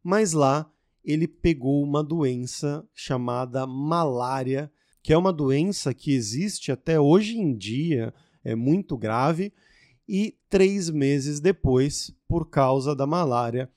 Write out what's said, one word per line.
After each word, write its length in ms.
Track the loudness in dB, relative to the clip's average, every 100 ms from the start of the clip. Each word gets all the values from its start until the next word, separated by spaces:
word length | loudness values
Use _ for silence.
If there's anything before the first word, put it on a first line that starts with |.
mas 320 | 2 2 2
lá 380 | 4 4 2 -2 _ _ _
ele 220 | -4 -2 -2
pegou 560 | _ 0 0 0 0
uma 220 | 2 -2
doença 800 | -2 0 0 -2 -6 -6 -6 -6 -10
chamada 720 | -18 -6 -4 -2 -4 -4 -4 -6
malária, 1040 | -4 -2 0 0 -2 -4 -4 -2 -4 -6 _ _ _
que 100 | 2
é 40 | 4
uma 140 | 4
doença 600 | 0 2 2 2 -2 -4
que 200 | -4 0
existe 580 | 0 0 -4 -4 -6 -6
até 300 | -6 0 4
hoje 360 | 6 6 4 -2
em 200 | -2 -2
dia, 580 | -4 -4 -2 -2 -2 -8 _ _
é 100 | -6
muito 420 | -4 0 0 -2 -6
grave, 560 | -2 0 0 0 -4 _ _ _ _ _ -6
e 280 | -4 -4 -6 _
três 400 | 4 4 2 -2
meses 520 | 0 2 2 -2 0
depois, 760 | 0 0 2 2 2 -2 -10 -16 _
por 200 | -4 -2
causa 460 | 2 2 2 0
da 120 | -2 0
malária 600 | 0 0 0 0 -4 -8